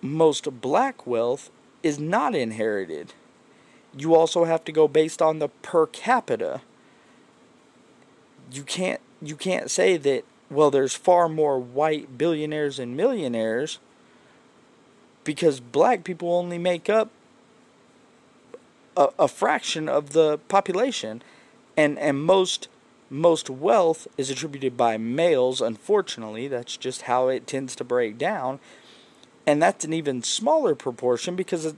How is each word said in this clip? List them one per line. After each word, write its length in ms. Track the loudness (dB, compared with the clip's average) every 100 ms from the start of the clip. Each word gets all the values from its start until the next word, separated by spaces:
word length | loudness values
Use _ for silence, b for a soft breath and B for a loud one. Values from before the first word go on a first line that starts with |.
Most 580 | -6 2 2 2 -6 -8
black 460 | 0 2 0 -2 -4
wealth 440 | -2 -2 -4 -8 _ _ _
is 160 | -4 -2
not 360 | -2 0 0
inherited. 800 | -2 -4 -2 -2 -2 -4 -8 -12 -18 _ _ _ b b b b -8
You 180 | 4
also 300 | 6 6 2
have 220 | 2 0 -2
to 60 |
go 140 | 2 4
based 360 | 4 2 2
on 160 | 0 0
the 100 | -4
per 380 | _ -2 0 0
capita. 760 | -2 0 0 0 -4 -4 -6 -12 _ b b b b b _ _ _ _ _ _ _ _ _ _ _ -18
You 120 | -16
can't, 360 | -10 -4 -4 -4 _ _
you 120 | -16
can't 360 | -10 -4 -4 -2
say 260 | 2 2 4
that, 280 | 2 -2 -4 _ _
well, 200 | 2 4
there's 240 | 4 2
far 360 | 0 4 4 4
more 280 | 2 0 0
white 600 | -2 -2 0 0 -6 -2
billionaires 600 | 0 0 -2 -4 -4 -4
and 160 | -8
millionaires, 840 | -2 0 0 -4 -2 -2 -2 -4 -8 _ b b b b b b _ _ _ _ _ _ _
because 340 | -8 0 2 2
black 460 | -4 2 2 2
people 300 | -4 -8 -2
only 240 | -2 -2 -4
make 320 | -4 -4 0
up 180 | 0 0 _ _ _ _ _ _ _ _ _ _ _ _ _ _ -20 _ _ _ 2
a, 120 | 2 4
a 100 | 0
fraction 600 | 2 0 0 -2 -6 -2
of 240 | -2 0
the 260 | 2 2 2 _
population, 720 | 0 2 -2 -2 -4 -10 -12 b b b b _ 2
and, 220 | 2 2
and 240 | -2 -2
most, 460 | 2 4 4 -4 -10 _ _ _ _
most 400 | 0 2 2 -2
wealth 600 | -6 2 4 4 0 -6 -8
is 120 | -6
attributed 480 | -6 -8 -6 -6 0
by 200 | 0 0
males. 640 | -4 0 2 2 2 0
Unfortunately, 880 | -4 -4 0 0 0 -8 -12 -10 -8
that's 280 | -8 -8 -10
just 260 | -10 -10
how 260 | -2 0 2
it 180 | 0 -4
tends 300 | -8 -8 -10
to 80 |
break 340 | -4 -2 -2 -4
down, 400 | -4 -4 -6 -8 B B B B B B B _ 0
and 160 | 4
that's 220 | 4 2
an 80 | -4
even 300 | -4 -4 -4
smaller 520 | -4 -2 2 2 2
proportion 640 | -2 -4 -4 0 0 -2 -6
because 280 | -4 -4
it 120 | -4